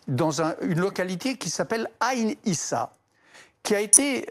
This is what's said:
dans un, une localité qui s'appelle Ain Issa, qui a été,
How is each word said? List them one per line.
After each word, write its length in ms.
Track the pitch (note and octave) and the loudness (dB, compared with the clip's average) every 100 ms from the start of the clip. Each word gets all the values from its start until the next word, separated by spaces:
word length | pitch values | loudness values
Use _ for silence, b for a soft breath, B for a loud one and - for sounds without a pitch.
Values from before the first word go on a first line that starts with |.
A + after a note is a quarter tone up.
| - | -4
dans 340 | C3 D#3+ D#3 | -2 0 0
un, 140 | D#3+ F3 | -4 -4
une 180 | F#3+ E3+ | -4 -2
localité 580 | F#3+ F#3+ F#3 F3+ C4 C4+ | -2 -2 -6 -4 -6 -6
qui 120 | E3+ | -6
s'appelle 400 | - E3+ A3+ - - | -6 -4 -6 -6 -4
Ain 320 | A#3 C4 A3 - - | -4 -2 -2 -2 -4
Issa, 480 | E3 - A#2 A#2+ _ _ B B B B B | -4 -4 -6 -6 _ _ B B B B B
qui 140 | - G3+ | -4 -2
a 60 | |
été, 440 | G#3+ - C#4 B3 - | 8 8 8 2 -2